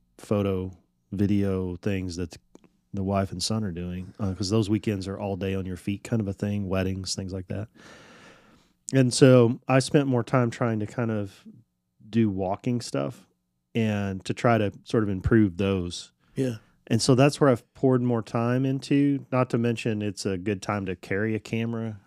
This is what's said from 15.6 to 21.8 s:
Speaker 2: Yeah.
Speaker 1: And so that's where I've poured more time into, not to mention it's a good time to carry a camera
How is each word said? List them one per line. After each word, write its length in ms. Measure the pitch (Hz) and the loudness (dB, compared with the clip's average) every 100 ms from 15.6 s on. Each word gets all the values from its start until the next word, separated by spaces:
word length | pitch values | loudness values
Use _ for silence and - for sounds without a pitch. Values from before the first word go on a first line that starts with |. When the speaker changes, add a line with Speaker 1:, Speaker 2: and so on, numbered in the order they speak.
| 98 98 87 - - _ _ | 0 0 -4 -8 -14 _ _
Speaker 2:
Yeah. 220 | - 131 113 - _ - | -4 -4 -4 -12 _ -2
Speaker 1:
And 120 | 113 | 0
so 140 | - | 4
that's 260 | 127 143 - | 6 6 4
where 80 | 147 | 2
I've 240 | 120 - | 2 -2
poured 300 | - 135 131 | -2 2 2
more 180 | 123 117 | 2 -2
time 440 | 107 120 117 123 135 | -2 -2 0 0 -2
into, 580 | 135 - 143 143 139 123 | -4 0 2 2 0 -2
not 160 | 127 127 | -2 0
to 80 | 120 | 0
mention 440 | 120 113 120 104 | 0 -2 -2 -2
it's 240 | 104 95 107 | -4 -4 -4
a 100 | 95 | -4
good 240 | 95 98 | -2 -4
time 240 | - 104 95 | -2 -4 -4
to 100 | 90 | -8
carry 380 | - 98 110 | -4 -2 -2
a 40 | 110 | -4
camera 600 | - 113 113 113 | -4 -4 -4 -4